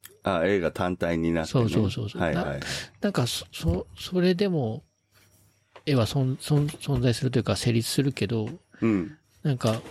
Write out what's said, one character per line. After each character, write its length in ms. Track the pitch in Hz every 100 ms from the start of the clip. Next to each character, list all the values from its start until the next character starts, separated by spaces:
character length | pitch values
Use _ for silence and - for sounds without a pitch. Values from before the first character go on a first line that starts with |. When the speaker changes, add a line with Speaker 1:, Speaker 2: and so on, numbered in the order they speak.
| - -
Speaker 1:
あ、 200 | 104 90
絵 160 | 90 101
が 100 | 82
単 260 | - 92 92
体 220 | 85 85
に 140 | 82
な 120 | 82
っ 40 | 78
て 100 | 135
ね。 40 |
Speaker 2:
そ 20 |
う 60 | 113
そ 140 | -
う 60 | 101
そ 140 | -
う 60 | 107
そ 80 | -
う。 40 |
Speaker 1:
は 80 | 82
い 40 |
は 80 | -
い 20 |
は 120 | - 69
い。 40 |
Speaker 2:
な-、 60 | - - - -
な 80 | 208
ん 20 |
か、 140 | 190 120
そ-、 200 | - -
そ-、 340 | - 165 185 - -
そ 220 | - 185
れ 140 | 175
で 140 | 180 202
も、 360 | 170 117 120 - _ _ _ _ _ _ _ _ -
絵 100 | -
は 120 | 135 107
そ 140 | 143
ん-、 160 | 131 135
そ 160 | - 147
ん-、 100 | 147
存 340 | - - 131
在 120 | 123
す 120 | 113
る 60 | 127
と 80 | 120
い 20 |
う 20 |
か 140 | - 98
成 160 | 123
立 160 | 117 113
す 140 | -
る 100 | 139
け 140 | - 98
ど、 220 | 113 107 170 _ -
Speaker 1:
う 60 | 113
ん。 300 | 101 78 - _ _
Speaker 2:
な 120 | 156
ん 40 | 127
か、 240 | 117 113 -